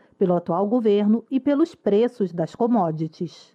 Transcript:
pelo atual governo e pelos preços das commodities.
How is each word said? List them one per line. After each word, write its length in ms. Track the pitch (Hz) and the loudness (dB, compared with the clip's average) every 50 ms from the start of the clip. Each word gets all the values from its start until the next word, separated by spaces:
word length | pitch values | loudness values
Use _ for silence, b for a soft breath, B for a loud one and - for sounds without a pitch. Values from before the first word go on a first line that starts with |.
| b b b b | b b b b
pelo 160 | 202 180 180 | 0 0 0
atual 320 | 170 175 - 165 180 202 | 0 -2 -2 -2 -2 -2
governo 580 | 208 233 254 220 214 202 208 208 208 220 233 - - | 0 0 0 2 2 2 2 2 2 2 0 0 -4
e 100 | 269 262 | -6 -4
pelos 340 | 262 285 285 277 339 - - | 0 0 0 0 0 -2 -4
preços 580 | - - 220 202 208 233 247 - - 202 175 | -4 -2 0 2 2 2 0 -2 -4 -4 -4
das 220 | 170 170 160 - - | -4 -4 -6 -4 -4
commodities. 1000 | - 233 233 247 220 180 165 160 156 160 160 - - 180 151 - - - _ | -2 0 0 2 2 0 0 -2 -4 -6 -8 -8 -8 -10 -10 -12 -16 -20 _